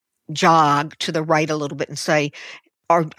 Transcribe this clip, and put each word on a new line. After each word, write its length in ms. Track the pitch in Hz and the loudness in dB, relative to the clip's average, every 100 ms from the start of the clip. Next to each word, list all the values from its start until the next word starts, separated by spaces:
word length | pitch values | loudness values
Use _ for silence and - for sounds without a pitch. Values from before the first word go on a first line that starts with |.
| _ _ - | _ _ -12
jog 640 | 151 180 165 147 143 151 - | 0 4 6 4 2 -2 -8
to 120 | - | -6
the 120 | 160 | -4
right 260 | 156 156 156 | 0 0 0
a 60 | 151 | -4
little 220 | 143 143 | -6 -6
bit 120 | - | -8
and 100 | 143 | -6
say, 320 | - 151 147 - - - _ _ - | -2 0 0 -8 -18 -20 _ _ 0
our, 160 | 170 156 | 0 0